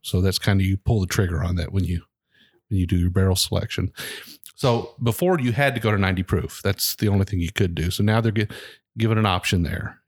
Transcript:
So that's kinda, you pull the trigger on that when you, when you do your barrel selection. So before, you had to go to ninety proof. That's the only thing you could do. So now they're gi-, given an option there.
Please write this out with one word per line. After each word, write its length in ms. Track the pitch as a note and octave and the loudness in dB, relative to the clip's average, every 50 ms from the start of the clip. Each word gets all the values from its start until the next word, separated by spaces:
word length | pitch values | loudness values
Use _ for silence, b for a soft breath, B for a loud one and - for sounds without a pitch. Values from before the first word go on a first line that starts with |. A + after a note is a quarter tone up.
So 200 | - - - F#2 | -10 -2 0 0
that's 180 | F#2 G2 F#2 - | 2 2 0 0
kinda, 240 | - - G2+ G2 F#2+ | 0 2 2 2 2
you 140 | F#2+ F#2+ G2 | 2 0 -2
pull 220 | - - A#2 G#2 | 0 0 0 0
the 80 | F#2 F2+ | 0 0
trigger 360 | - - G2 F2+ F2 D2 - | 0 0 0 0 0 -2 -2
on 140 | F2+ F2+ F2 | -2 -2 -2
that 140 | E2+ - | -4 -2
when 120 | - G2 F2 | -2 -2 -2
you, 180 | E2+ F2+ E2 - _ _ _ _ b b b b b b b b - | -2 -2 -4 -6 _ _ _ _ b b b b b b b b -4
when 100 | G#2+ F#2+ | -2 -2
you 80 | F2 E2 | 0 2
do 100 | F#2 F2+ | 2 2
your 140 | F2 F2 | 2 2
barrel 240 | F2+ F#2+ F#2+ F#2+ F#2 | 2 2 4 4 4
selection. 580 | - - - - F#2 - - - - - - B B B B B B B B B B B - - | 2 0 -2 -2 -4 -4 -4 -4 -4 -4 -4 B B B B B B B B B B B -20 -12
So 400 | - - B2+ A#2 A2+ G2 - - - A#2+ | -2 0 2 2 2 -2 -6 -8 -4 -2
before, 360 | A#2 G#2+ - F3 F3+ F#3 D#3+ | -2 0 0 0 0 2 2
you 120 | B2 B2 | 0 0
had 240 | A2 C#3 C#3+ C#3 B2 | 2 2 2 2 2
to 60 | A#2 | 0
go 100 | A2+ G#2+ | 0 2
to 60 | G#2+ G2 | 2 4
ninety 260 | G2 F#2+ F#2 F2+ F#2 | 2 2 2 0 0
proof. 380 | - - F2 D#2+ - - - - | 0 0 -2 -2 -4 -10 -4 -2
That's 320 | G2 F#2 - - - - | -2 -2 -2 -4 -6 -4
the 140 | - A2 G#2 | 0 0 2
only 160 | G2+ G2 F#2+ | 2 2 2
thing 140 | - - F2+ | 0 0 -2
you 120 | E2+ E2 | -2 -2
could 240 | - - G2+ F2 E2+ | 0 0 0 0 0
do. 160 | D2+ D#2+ F2 | 0 -2 -2
So 120 | - - G2+ | 0 0 0
now 180 | G#2+ A2 A#2 | 2 2 2
they're 100 | A2+ A2+ | 2 0
gi-, 160 | G2+ A2+ G#2 - B B B B B B B _ - A2+ | 0 0 -2 -4 B B B B B B B _ -6 -2
given 200 | A2+ A2 A2+ A2 | 0 2 2 2
an 80 | G#2+ | 2
option 380 | G2+ F2+ F2+ - - G#2 F2+ E2+ | 2 2 0 0 0 0 0 0
there. 360 | - F2+ F#2 - - - _ _ | 0 -2 -6 -8 -10 -12 _ _